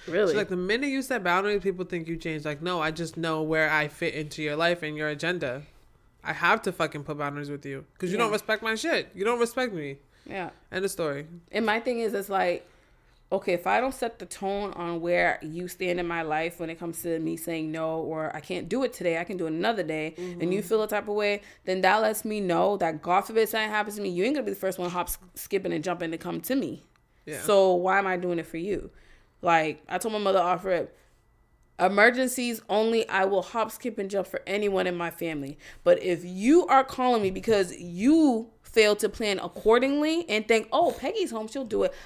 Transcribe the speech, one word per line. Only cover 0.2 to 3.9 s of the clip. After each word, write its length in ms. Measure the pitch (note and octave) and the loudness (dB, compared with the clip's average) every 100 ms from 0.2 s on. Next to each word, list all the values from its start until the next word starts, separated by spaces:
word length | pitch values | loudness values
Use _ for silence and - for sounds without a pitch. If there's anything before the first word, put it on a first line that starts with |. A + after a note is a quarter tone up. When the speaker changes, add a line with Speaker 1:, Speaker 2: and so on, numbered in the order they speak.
| F#3+ | 4
Speaker 2:
She's 80 | G#3 | 2
like, 140 | G3 | 0
"The 60 | F3+ | -2
minute 300 | F#3 A#3 C#4+ | 0 0 0
you 160 | C4+ | -2
set 220 | C4 A#3+ | -2 -2
boundaries, 380 | F3+ F3+ G#3 G3+ | 2 2 2 0
people 200 | G3 F3+ | -2 -4
think 220 | F3 F3 D#3+ | -4 -6 -6
you 100 | E3 | -6
changed." 280 | E3+ D#3 | -6 -6
Like, 180 | D3+ C#3+ | -6 -6
no, 180 | F3 F3+ | -4 -2
I 120 | D#3 | -2
just 240 | D#3+ D#3+ E3 | -2 -6 -4
know 260 | E3 D#3 | -2 0
where 260 | D#3 D#3 D#3 | 0 2 2
I 200 | D#3 | 2
fit 260 | D3+ | 0